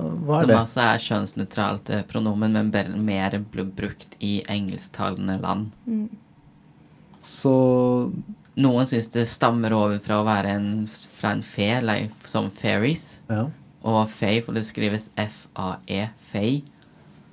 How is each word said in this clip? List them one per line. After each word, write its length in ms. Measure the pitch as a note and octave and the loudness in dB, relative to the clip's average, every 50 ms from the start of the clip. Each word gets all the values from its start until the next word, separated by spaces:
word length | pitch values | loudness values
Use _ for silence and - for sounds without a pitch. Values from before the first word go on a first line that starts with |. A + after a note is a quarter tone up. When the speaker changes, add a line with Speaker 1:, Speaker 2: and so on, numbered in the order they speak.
| E3 D#3 E3 | -4 -4 -4
Speaker 1:
hva 220 | F3 E3 C#3+ D3+ D#3+ | -4 -2 0 2 4
er 40 | |
Speaker 2:
Som 60 | - B2+ | 6 6
Speaker 1:
det? 100 | A2 G#2+ | 6 6
Speaker 2:
altså 240 | A2+ A2+ - B2+ | 6 2 0 2
er 160 | A#2+ A2+ A2 A2 | 4 4 4 2
kjønnsnøytralt, 920 | - - A#2 G#2 G2+ G2 - - - - - A2+ G#2 G2 G#2 G#2+ - - | 0 0 0 0 0 -2 -4 -6 -6 -4 -2 -2 0 0 0 -4 -4 -4
eh, 140 | G#2+ G#2 F#2+ | -4 -4 -4
pronomen, 480 | - - A2+ A2 G#2+ G#2 G#2 A2 A2 A2 | -2 -2 -2 0 0 0 2 2 2 2
men 180 | G#2+ G#2+ G#2+ | 2 2 2
ber-, 240 | G2+ G#2 F#2+ F#2 F2+ | 0 0 0 0 -2
mer 400 | G2 G#2+ G#2+ G2+ F#2+ F#2+ G2 F#2+ G#2 | -2 -2 0 0 0 0 0 -2 -2
blir 260 | G#2 - - G2+ F#2+ | -4 -6 -6 -6 -6
brukt 500 | F#2+ F#2+ - G#2 G2 - - - - - - | -6 -6 -6 -6 -6 -6 -10 -16 -20 -14 -8
i 240 | - G2+ G#2 G2 - | -4 -4 -2 -4 -4
engelsktalende 1000 | - G2+ G#2 G2+ F#2 F#2+ - - - - - G2 G2 F#2 F2+ G2 F#2+ F#2+ F#2+ | -4 -4 -4 -4 -4 -6 -8 -10 -12 -8 -4 -4 -4 -2 -2 -2 -2 -2 -2
land. 300 | F2+ F#2 F#2 G2 G#2+ G#2+ - - | -2 -2 -2 -4 -4 -6 -10 -12
Speaker 3:
Mm. 260 | - B3 A3+ G#3+ G#3+ - - - - _ - _ _ - - - - - - - - - - - - - - - | -8 -4 -4 -4 -4 -6 -8 -14 -20 _ -20 _ _ -20 -20 -20 -20 -20 -20 -20 -20 -20 -20 -20 -20 -20 -20 -10
Speaker 1:
Så 920 | - - - - - C#3 C3 C3 C3 B2+ B2+ B2 B2 B2 B2 B2 B2 B2+ - - - - G#3 - - - - | -8 -8 -6 0 2 4 6 6 6 6 6 4 4 4 2 2 0 -2 -4 -6 -10 -12 -14 -18 -18 -10 -2
Speaker 2:
Noen 320 | C3 C3+ C3+ B2 A#2+ C3 C3 | 2 4 4 4 4 2 2
synes 200 | B2+ A#2 A2+ - | 0 -2 -2 0
det 140 | - A#2 A#2 A2+ | 0 0 0 0
stammer 440 | - - - A#2+ A#2+ A#2 A2+ A2 | 0 2 2 4 4 4 2 2
over 280 | A2 G#2+ G#2 G#2 G#2 G2+ | 2 4 4 2 2 -2
fra 180 | - - G#2+ G#2+ | -2 0 0 2
å 60 | G#2+ | 4
være 240 | A2 G#2+ G2+ G2 G2+ | 4 2 2 2 2
en, 200 | G2+ G2+ G#2 G#2 G#2+ G#2+ G#2+ | 0 0 0 -2 -2 -2 -2
fra 440 | G#2+ - - - - - - - G#2+ | -4 -6 -14 -18 -20 -14 -4 -2 -2
en 100 | G2+ G#2 | -2 -2
fe, 280 | G2+ - - - G2+ G#2 A#2 B2+ | -4 -6 -2 0 0 2 2 2
like, 340 | A#2+ A2 G#2 G#2 A2 A2 - - - | 2 2 0 0 -2 -4 -8 -12 -14
som 260 | - - A2 G#2+ G#2 | -4 -2 -2 -2 -2
fairies. 640 | - - - A2 G2+ G2+ A2 C3+ D#3+ D#3+ - - - - - | -6 -4 0 0 2 2 2 2 0 -2 -6 -12 -14 -16 -6
Speaker 1:
Ja. 200 | - A2+ G#2+ A#2 D3+ - - - - - - | -4 -2 0 0 -2 -4 -10 -18 -20 -20 -8
Speaker 2:
Og 320 | - A2+ A2+ A2 A2 G#2+ | -2 2 2 4 2 2
fei, 320 | - - A#2 G2 G#2+ A#2 | -2 -2 0 0 0 0
for 100 | A#2 - | 0 -2
det 140 | A2+ A2+ G#2+ | -4 -4 -4
skrives 400 | - - A2+ A2 G#2 G#2 G#2+ - - - | -4 -4 -2 -2 0 0 -2 -6 -8 -6
F 320 | - G#2+ G#2 - - - - - | -4 -4 -4 -6 -14 -20 -18 -10
A 240 | - G2 F#2 F2+ - - | -8 -6 -6 -6 -8 -8
E, 180 | - G2+ G2 G#2+ A2 - - | -6 -4 -4 -4 -4 -8 -14
fei. 380 | - - - G#2 G2+ A#2 C3+ D3 D3 - - - - - - - - - - - - - | -20 -8 -4 -2 0 0 0 -2 -4 -8 -20 -20 -20 -20 -20 -20 -20 -20 -20 -20 -20 -20